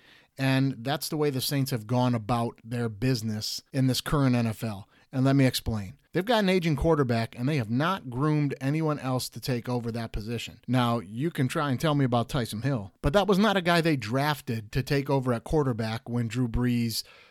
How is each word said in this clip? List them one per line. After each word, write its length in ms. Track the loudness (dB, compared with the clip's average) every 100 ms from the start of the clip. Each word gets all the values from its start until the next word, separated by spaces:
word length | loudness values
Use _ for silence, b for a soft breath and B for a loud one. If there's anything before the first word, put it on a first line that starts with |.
| b b b -4
and 380 | 0 2 2 0
that's 300 | -4 -4 -4
the 80 | -2
way 120 | 0
the 120 | 0
Saints 300 | -2 0 0
have 160 | -2 -2
gone 280 | 0 2 0
about 460 | 0 -2 -2 -6
their 240 | -8 -4 -4
business 760 | -2 0 0 -2 -4 -6 -8 -6
in 140 | 0 2
this 120 | 2
current 360 | 0 2 4 4
N 120 | 0
F 160 | -2
L. 240 | -6 -8 -14 b b
And 140 | 0 4
let 100 | 6
me 120 | 4
explain. 500 | 2 -2 -4 -6 -12 _
They've 100 | -4
got 200 | 2 2
an 60 | 4
aging 260 | 2 2 2
quarterback, 600 | 2 2 2 0 -2 -2
and 140 | -2
they 80 | 0
have 140 | 0
not 400 | 0 0 -2 -4
groomed 420 | -2 0 2 0 -2
anyone 380 | -2 0 -2 -2
else 280 | -2 -4 -4
to 100 | -8
take 280 | -4 -4 -2
over 240 | -4 -4
that 200 | -6 -6
position. 480 | -8 -6 -8 -8 -12 0
Now, 320 | 2 2 0
you 320 | -4 -6 -4
can 160 | -2 -2
try 240 | 0 -2
and 80 | 0
tell 160 | 2 2
me 100 | 2
about 240 | 2 0
Taysom 340 | -2 -4 -4
Hill, 300 | -2 -2 -6 -4
but 120 | 2
that 120 | 4 4
was 140 | 4
not 180 | 4 2
a 40 |
guy 200 | 4 4
they 140 | 4 2
drafted 760 | 0 0 0 -2 -4 -6 -4
to 120 | -4
take 260 | 0 0 0
over 240 | 0 0
at 100 | -2
quarterback 640 | 0 0 0 0 -2 -4 -4
when 200 | -2 -2
Drew 200 | 0 0
Brees 540 | 0 2 2 0 -2 B B B